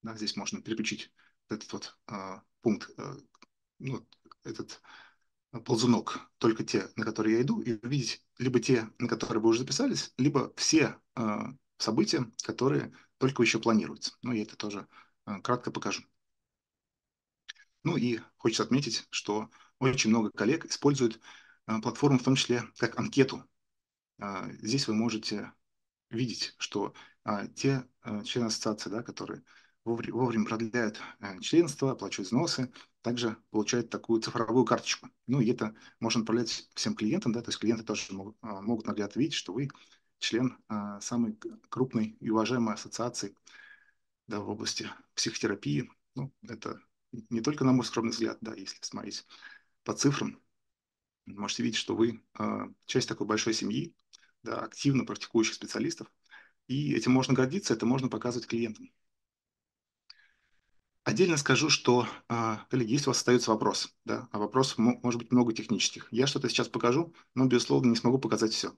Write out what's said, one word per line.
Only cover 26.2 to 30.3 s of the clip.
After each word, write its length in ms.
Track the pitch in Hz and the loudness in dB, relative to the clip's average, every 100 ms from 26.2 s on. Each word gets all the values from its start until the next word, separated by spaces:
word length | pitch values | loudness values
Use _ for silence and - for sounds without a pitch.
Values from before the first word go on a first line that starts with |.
| 123 95 - - | -4 -4 -8 -8
что, 360 | - 104 101 - - _ | -6 -4 -6 -8 -20 _
э, 240 | - 104 104 - | -6 -6 -6 -2
те, 300 | 135 135 127 _ | 0 0 -4 _
э, 180 | 117 104 | -8 -8
члены 220 | 104 123 113 | -4 -2 -2
ассоциации, 440 | 110 113 107 - | -2 -2 -4 -6
да, 120 | 104 | -8
которые 400 | 117 - 95 - - - _ _ | -8 -12 -10 -12 -14 -20 _ _
вовре-, 280 | - 117 110 | -4 -4 -4
вовремя 340 | 113 127 | 0 2